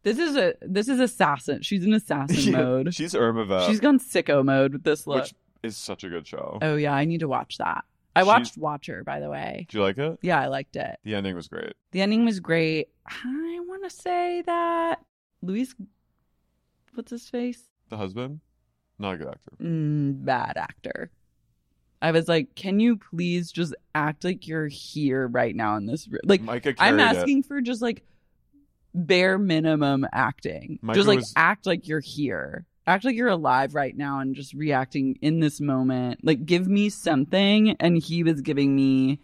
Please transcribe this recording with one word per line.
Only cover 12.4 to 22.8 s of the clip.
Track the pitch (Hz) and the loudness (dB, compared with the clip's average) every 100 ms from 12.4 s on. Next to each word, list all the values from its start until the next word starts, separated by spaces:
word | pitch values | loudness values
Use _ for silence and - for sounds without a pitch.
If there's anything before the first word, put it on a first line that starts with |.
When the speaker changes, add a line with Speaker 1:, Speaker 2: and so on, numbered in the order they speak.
| 170 165 160 160 - _ - | 0 0 2 -2 -4 _ -18
Speaker 1:
I | - 247 277 330 349 349 | -12 -8 -8 -8 -8 -10
wanna | 381 381 | -12 -12
say | - 359 349 349 349 | -10 -4 -2 -2 -4
that | 349 339 339 339 330 - _ _ _ _ | -4 -2 -2 -2 -2 -4 _ _ _ _
Luis, | 180 202 254 - 196 _ _ _ _ _ _ _ _ _ _ | -6 -4 -4 -8 -20 _ _ _ _ _ _ _ _ _ _
what's | - 220 | -16 -12
his | 240 - | -14 -8
face? | 240 247 240 _ _ _ | -6 -6 -8 _ _ _
Speaker 2:
The | 107 | -8
husband? | 98 104 131 151 _ _ _ _ _ - | -8 -6 -10 -10 _ _ _ _ _ -8
Not | 101 | -6
a | 90 | -6
good | 69 | -10
actor. | - - - | -14 -20 -10
Speaker 1:
Mm, | 170 160 151 151 139 135 | -6 -2 0 0 -2 -2
bad | 135 127 - - | -2 -2 -4 -6
actor. | - - - - - _ _ _ _ _ _ _ _ _ | -10 -12 -12 -10 -12 _ _ _ _ _ _ _ _ _
I | 160 | 2
was | 165 165 | 2 2
like, | 165 135 | 0 0
"Can | - 196 | -8 -2
you | 196 | 2